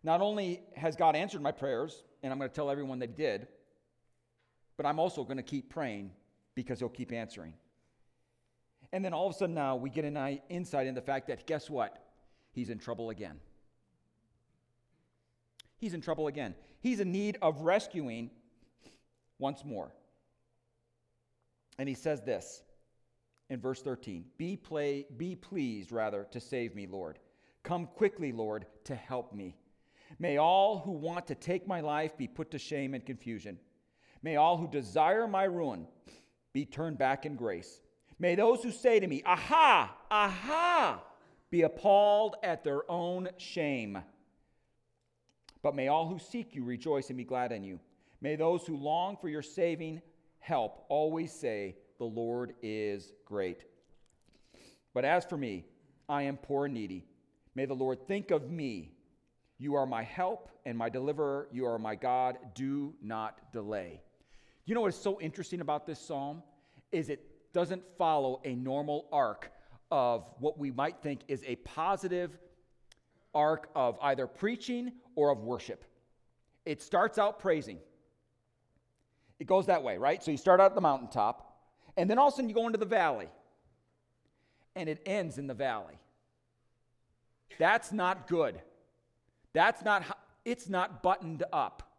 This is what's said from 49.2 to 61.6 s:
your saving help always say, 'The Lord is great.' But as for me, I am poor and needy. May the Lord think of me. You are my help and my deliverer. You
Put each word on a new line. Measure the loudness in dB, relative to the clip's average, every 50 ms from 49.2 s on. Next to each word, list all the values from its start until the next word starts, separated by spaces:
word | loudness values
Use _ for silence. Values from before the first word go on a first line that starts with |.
| -8 -6
your | -6 -6
saving | -8 -8 -2 0 0 0 0 -2 -6 -10 -10 -12 -14 -20 _ _ _ _ _ _
help | -6 -2 0 0 0 -2 -6 -12 -6 _
always | 2 2 2 2 0 -2 -4 -6
say, | -8 -6 -4 -4 -2 -2 -4 -6 -8 -12 _ _ _ _
'The | -8
Lord | -6 -4 -4 -2 -2 -2 -4 -4 -6 -10 -10
is | -8 -6 -4 -2 -2 -2 -2 -4 -8 -14 -20 _ _
great.' | -6 -4 -2 -2 -2 -4 -8 -14 -20 _ _ _ _ -20 _ _ _ _ _ _ _ _ _ _ _ -20 -20 -20 -20 -20 _ _ _
But | _ -2 2
as | 2 2 2 2
for | -2 -6
me, | -4 -4 -4 -6 -8 -10 -14 _ _ _ _ _ _ _ -4
I | -4 -2
am | -2 -4 -6
poor | -8 -6 -2 -2 0 0
and | -2 -4
needy. | -6 -6 -6 -8 -10 -12 _ _ _ _ _ _ _ _ _ _
May | -4 -4
the | -2 -2
Lord | -2 0 0 -2 -2 -4 -4
think | -4 -4 0 0
of | 0 0 0 -4
me. | -6 -6 -6 -6 -6 -8 -10 -12 -18 _ _ _ _ _ _ _ _ _ _ _ _ _
You | -6 -2 0
are | 0 0
my | 0 -2 -6
help | -6 -6 -4 -2 -2 -2 -2 -4 -10 -20 -20 _ _
and | -8 -4 -2
my | -2 -2
deliverer. | -2 -2 -2 -2 -2 0 0 -2 -2 -4 -6 -8
You | -6 -4